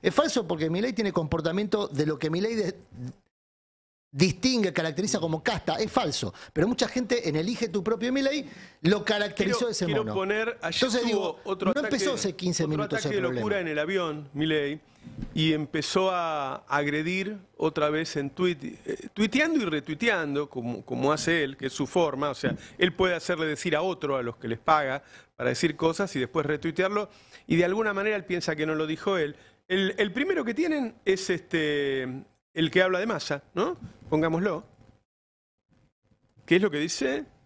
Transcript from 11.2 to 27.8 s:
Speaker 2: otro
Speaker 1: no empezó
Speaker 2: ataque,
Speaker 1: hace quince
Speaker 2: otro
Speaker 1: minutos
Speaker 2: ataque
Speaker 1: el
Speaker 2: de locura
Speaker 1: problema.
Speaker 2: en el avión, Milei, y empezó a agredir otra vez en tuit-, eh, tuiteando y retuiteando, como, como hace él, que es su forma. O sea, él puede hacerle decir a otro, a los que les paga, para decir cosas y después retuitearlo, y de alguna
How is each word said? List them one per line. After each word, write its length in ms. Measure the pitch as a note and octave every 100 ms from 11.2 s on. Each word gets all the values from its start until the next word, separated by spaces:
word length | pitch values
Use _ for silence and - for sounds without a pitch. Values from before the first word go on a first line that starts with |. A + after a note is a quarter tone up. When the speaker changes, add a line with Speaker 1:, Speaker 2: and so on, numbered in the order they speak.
| F#3 D#3
Speaker 2:
otro 280 | - F#3+ G3 C4
Speaker 1:
no 60 |
empezó 240 | D4 C4 C#4+
Speaker 2:
ataque, 140 | A#3+
Speaker 1:
hace 160 | G#3 -
quince 280 | F3+ E3
Speaker 2:
otro 120 | D#3 D#3
Speaker 1:
minutos 200 | G3+ D#3
Speaker 2:
ataque 180 | D3+ G3+
Speaker 1:
el 60 |
Speaker 2:
de 80 | F#3
locura 120 | B2+
Speaker 1:
problema. 200 | G#3+ G3+
Speaker 2:
en 60 | E3+
el 100 | D3+
avión, 520 | D#3 F#3+ E3+ D3+ C#3+
Milei, 460 | C#3 D#3 D#3 C#3+ D#3 _ - - - - -
y 180 | D#3
empezó 560 | D#3 D3 D#3 C#3+ F#3+ F#3+
a 460 | F3+ E3 D3+ C3+ C#3 -
agredir 680 | C#3 D3 D3 D#3+ F#3 F#3+ G#3+ - _
otra 340 | D#3 D#3 D3+
vez 240 | D3+ D#3+ D3+
en 180 | C#3
tuit-, 460 | - F3+ E3 C3 -
eh, 240 | - - -
tuiteando 460 | - G#3+ C4 D#4 D#4+
y 60 | G3+
retuiteando, 840 | D3+ - D3+ A#3 G3 D3+ C#3+ D3
como, 340 | C3 A#2+ A2+
como 300 | - B2 C3+
hace 300 | D3 D3 E3
él, 140 | C#3 C3+
que 100 | C3+
es 60 |
su 120 | - C#3
forma. 460 | - E3 C3+ D3
O 40 | C3
sea, 200 | B2+ - - -
él 120 | F3+
puede 220 | - F#3
hacerle 320 | E3+ - F3 D#3+
decir 300 | D3 F3 D3+
a 80 |
otro, 340 | F3+ F3 D3 C3+
a 60 |
los 140 | A#2+ A#2
que 100 | A#2
les 100 | A2
paga, 460 | - D#3 C#3 C3+ - - - _
para 140 | B2
decir 260 | B2 E3+ D3
cosas 400 | D#3+ D#3+ G3 C#3
y 40 |
después 240 | B2 D#3+
retuitearlo, 640 | C#3+ D3+ E3 D#3+ F#3+ G#3 G3+ - - - -
y 100 | D#3+
de 100 | F3
alguna 280 | G3